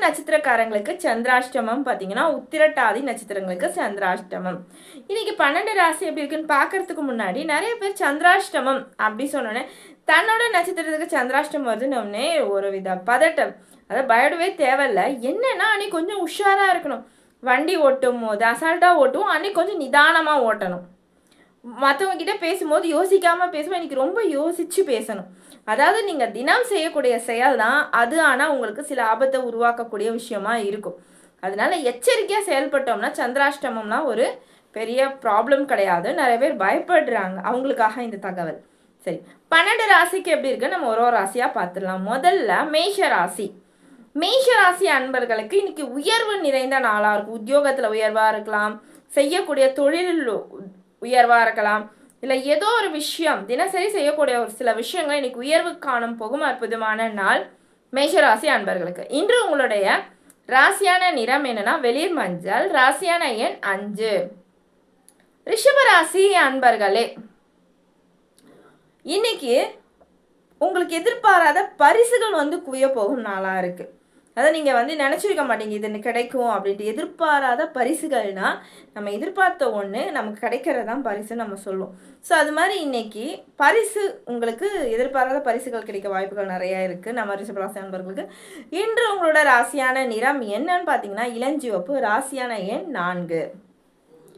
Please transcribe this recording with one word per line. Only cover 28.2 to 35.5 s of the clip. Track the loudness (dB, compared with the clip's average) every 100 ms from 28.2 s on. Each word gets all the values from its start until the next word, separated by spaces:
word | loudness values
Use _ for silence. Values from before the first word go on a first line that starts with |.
ஆனா | 4 4 0
உங்களுக்கு | 0 -4 -6
சில | -6 -2 0
ஆபத்தை | 2 2 0
உருவாக்கக்கூடிய | -2 0 0 0 -6 -4 -4
விஷயமா | -4 -6 -6 -2 -2
இருக்கும். | -2 -6 -10 -12 _ _ _ -10
அதனால | -6 -2 0 0
எச்சரிக்கையா | -2 0 2 2 2 -2 0
செயல்பட்டோம்னா, | -2 0 -2 0 -2 -4
சந்திராஷ்டமம்னா | -2 -2 2 0 0 -6 -6 -4 -4
ஒரு | -2 0 -2 -4 -18 _ _
பெரிய | -10 -4 0 0
ப்ராப்ளம் | -2 0 2 4